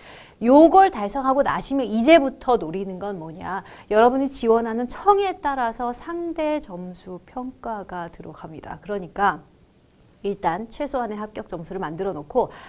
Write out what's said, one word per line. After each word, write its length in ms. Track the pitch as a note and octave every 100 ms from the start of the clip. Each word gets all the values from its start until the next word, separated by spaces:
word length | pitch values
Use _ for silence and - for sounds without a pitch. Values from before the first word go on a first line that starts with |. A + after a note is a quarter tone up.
| - - - -
요걸 480 | A3+ C#4+ D#4+ F#4 G4
달성하고 520 | A#3+ G3+ C#4 C4 C4+
나시면 440 | C#4 F3 - C#4 A3+
이제부터 720 | A3 A#3 E4 C4+ C4 - A#3
노리는 420 | D#3+ F3+ G3 F#3
건 200 | G3 G3
뭐냐? 460 | D#3+ D#3+ F3 F#3 - - -
여러분이 400 | G#3 A#3 C4+ C#4
지원하는 580 | C4+ A3+ A3+ A#3 A3+ B3
청에 520 | - G4 G4+ G4 F#4
따라서 500 | D4 C4+ A#3 B3 A#3+
상대 680 | A#3+ - E4+ E4+ D#4+ D4+ D4+
점수 600 | D4+ F3+ F3+ F3+ - F3+ -
평가가 840 | - B3+ B3+ A#3 G#3+ F#3+ F3+ E3+
들어갑니다. 720 | - E3 D#3 D#3+ D#3 - D#3
그러니까 600 | - G3+ F3 - G3 D3+ - _ _ _ _ _ _ _
일단 460 | G3+ G3 G3 E3+ A3+
최소한의 480 | - C#4+ C4+ A#3 G#3
합격 320 | G#3+ G#3+ G#3+
점수를 320 | E3+ E3 F#3+
만들어 320 | E3 E3 G3
놓고 380 | E3 D3 B3+ G3+ -